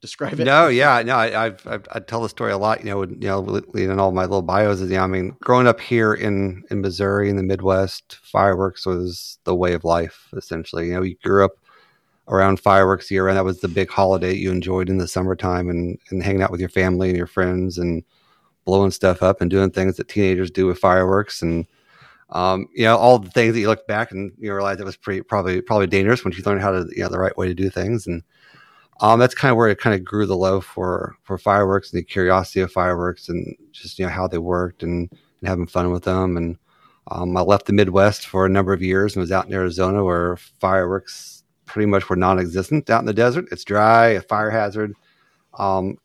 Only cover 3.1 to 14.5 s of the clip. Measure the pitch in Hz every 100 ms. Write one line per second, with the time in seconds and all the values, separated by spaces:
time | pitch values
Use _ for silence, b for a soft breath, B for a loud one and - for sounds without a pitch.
3.1 | - 101 98 95 101 - 107 95 98 95
4.1 | 92 92 98 85 95 107 95 92 95 92
5.1 | 95 90 - - 127 123 117 - 120 110
6.1 | - 107 98 98 92 - 101 98 90 98
7.1 | 101 101 98 95 95 95 95 95 - -
8.1 | - _ 98 98 92 95 - 95 90 90
9.1 | 90 - - - 90 90 87 82 85 82
10.1 | - _ - - 85 82 82 85 87 92
11.1 | 90 92 98 98 - b b b b b
12.1 | b - 95 98 98 104 98 95 95 -
13.1 | 95 95 95 92 92 92 85 95 - 95
14.1 | 95 90 92 95